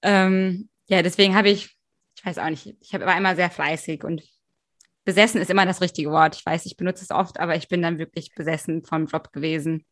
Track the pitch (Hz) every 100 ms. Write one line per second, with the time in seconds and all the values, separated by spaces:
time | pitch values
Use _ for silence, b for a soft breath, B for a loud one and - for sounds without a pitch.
0 | 175 202 190 190 190 185 208 _ _ 190
1 | 170 175 196 190 202 202 - _ _ _
2 | _ _ - 170 160 156 - - _ 196
3 | 185 180 190 180 175 - 147 160 - 156
4 | 156 165 - _ _ _ _ _ _ _
5 | - 185 214 214 170 190 185 185 180 -
6 | 147 156 160 160 - 165 175 - 180 180
7 | 185 - 190 - 170 165 - 180 170 165
8 | 160 - 160 - 156 160 - 165 - 160
9 | 156 156 - - 156 160 151 160 _